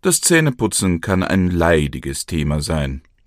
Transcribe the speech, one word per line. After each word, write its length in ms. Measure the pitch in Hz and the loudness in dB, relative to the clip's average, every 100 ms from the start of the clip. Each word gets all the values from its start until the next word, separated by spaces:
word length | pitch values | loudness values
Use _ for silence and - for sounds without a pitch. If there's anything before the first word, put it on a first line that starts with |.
das 180 | 190 175 | 0 0
Zähneputzen 800 | - 165 156 123 110 - 95 85 | 2 4 2 0 -2 0 0 0
kann 220 | - 92 | 0 -2
ein 260 | 87 95 90 | 2 2 2
leidiges 760 | 87 82 80 73 65 69 69 - | 2 4 4 2 -4 -8 -8 -6
Thema 340 | 80 73 76 | -4 -2 -2
sein 400 | 76 80 71 67 _ _ | -2 -4 -4 -8 _ _